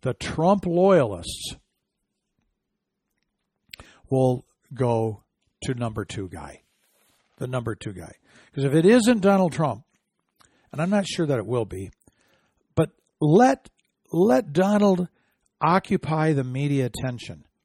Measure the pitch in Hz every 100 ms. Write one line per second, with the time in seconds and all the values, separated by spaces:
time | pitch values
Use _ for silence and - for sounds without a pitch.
0 | 135 - - - 165 202 180 170 190 185
1 | 123 92 85 - - - _ _ _ _
2 | _ _ _ _ _ _ _ _ _ _
3 | _ _ _ _ _ _ _ - - _
4 | - 131 131 127 - _ - 131 123 117
5 | 113 107 _ _ _ _ - 127 120 107
6 | 101 - 95 87 - - _ _ _ _
7 | _ _ _ - 127 127 117 110 113 92
8 | 80 - _ _ _ - 139 147 165 247
9 | 220 233 190 196 180 139 156 110 - _
10 | _ _ _ _ _ _ _ 135 170 208
11 | 180 - 160 131 104 123 107 92 95 -
12 | _ _ _ _ _ _ _ - 156 _
13 | _ - 151 170 247 269 - _ _ _
14 | _ 165 196 254 185 147 185 208 202 185
15 | 180 _ _ _ _ - 156 185 - 196
16 | 143 160 156 147 127 127 143 139 123 -
17 | 135 120 - 80 _ _